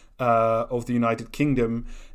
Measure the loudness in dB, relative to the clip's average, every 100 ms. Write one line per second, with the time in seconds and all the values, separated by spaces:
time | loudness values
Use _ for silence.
0 | -20 -4 2 4 4 2 0 -4 -2 0
1 | 2 0 -4 -2 0 2 0 -2 -8 -12
2 | -16